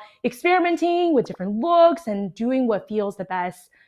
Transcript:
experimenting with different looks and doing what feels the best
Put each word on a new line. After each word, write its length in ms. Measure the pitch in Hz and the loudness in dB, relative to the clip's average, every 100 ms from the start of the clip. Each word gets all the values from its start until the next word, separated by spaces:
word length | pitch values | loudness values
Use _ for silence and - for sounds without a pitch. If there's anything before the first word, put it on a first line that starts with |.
| - _ 240 | -8 _ -8
experimenting 880 | 240 349 370 349 339 339 349 349 | -2 2 2 2 0 0 0 2
with 140 | 277 196 | 0 0
different 320 | 185 185 214 | -6 -6 -4
looks 480 | 320 339 339 339 - | 2 6 6 4 -4
and 260 | 202 196 | -6 -6
doing 340 | - 233 262 247 | -6 -2 0 0
what 220 | 196 180 | -2 -4
feels 260 | 214 202 196 | -4 -4 -6
the 100 | 190 | -8
best 440 | 185 180 - - _ | -6 -6 -10 -20 _